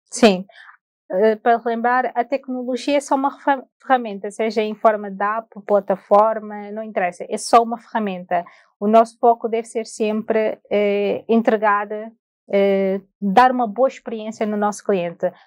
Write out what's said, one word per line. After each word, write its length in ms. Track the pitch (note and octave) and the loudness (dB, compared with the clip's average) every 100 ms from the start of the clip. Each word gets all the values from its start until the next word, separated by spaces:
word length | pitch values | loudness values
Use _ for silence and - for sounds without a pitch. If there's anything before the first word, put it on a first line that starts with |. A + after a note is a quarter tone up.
| _ | _
Sim. 360 | - A3+ F#3 F#3+ - - - _ _ - | 2 4 4 -4 -18 -20 -20 _ _ -6
Eh, 220 | F#3 A3 G#3+ | 0 2 2
para 240 | B3 A#3 A#3 | 2 0 0
lembrar, 460 | A3+ A#3 B3+ B3 | -2 0 0 0
a 80 | - | -4
tecnologia 720 | A#3+ C4+ C4+ B3+ B3 B3 - C#4+ | -4 -6 -6 -8 -6 -4 -2 -2
é 20 | |
só 160 | C#4 C#4 | 0 -2
uma 160 | C4+ C4+ | -2 -2
ferra-, 240 | - C4+ - _ | -2 -2 -4 _
ferramenta, 480 | - C4 A3+ G3 G#3 | 0 0 0 -10 -10
seja 320 | - A3+ A3 | -4 -2 -2
em 140 | G#3+ G#3+ | -4 0
forma 340 | A3+ G#3+ G#3 | 2 2 -4
de 100 | G3 | -4
app, 240 | G#3 A3 A3+ G#3 G3+ | -4 -4 -8 -14 0
plataforma, 1040 | G#3 G3 F#3+ _ G#3 A3 A3 G#3 G#3 G#3 | 0 0 -4 _ 4 4 0 -8 -12 -12
não 140 | G#3+ | -12
interessa, 420 | A3 G#3 F3+ F3 - | -8 -4 -4 -6 -8
é 80 | G#3 | -8
só 280 | - A#3 | 2 2
uma 120 | A3+ A#3 | 2 -6
ferramenta. 680 | - A#3 G#3 F3+ F3+ F3+ F3 - _ _ | -8 -6 -4 -6 -4 -4 -6 -14 _ _
O 80 | G3+ | 4
nosso 320 | A3+ A#3 - | 4 4 2
foco 300 | A#3+ A#3 A#3 | 2 2 -2
deve 180 | A3+ A#3 | -6 -6
ser 200 | A#3 A3 | -10 -10
sempre, 760 | - G#3+ G#3+ G#3+ A3 G#3+ - _ | -4 -4 -2 -2 -2 -2 -4 _
eh, 540 | G3+ G#3 G3+ G3+ G3+ - | -2 0 0 -2 -4 0
entregar, 600 | A3+ A3+ A3 G#3+ G3+ G#3 G#3+ A3+ - _ _ - | 2 2 2 2 0 -2 -8 -12 -18 _ _ -4
eh, 480 | G3+ G3 G3 G3 F#3+ - _ | 0 2 2 0 -2 -8 _
dar 300 | G3+ F#3+ B3+ | 2 4 4
uma 160 | B3+ A#3 | 4 -2
boa 220 | G3+ C4 | 0 -2
experiência 580 | - - A3 G#3+ A3 G#3+ | -2 -10 -10 -10 -6 -4
no 100 | G#3 | -2
nosso 280 | G#3 G3+ | -2 -2
cliente. 420 | - G3 E3+ E3+ F#3 - | -2 -2 -2 -4 -6 -6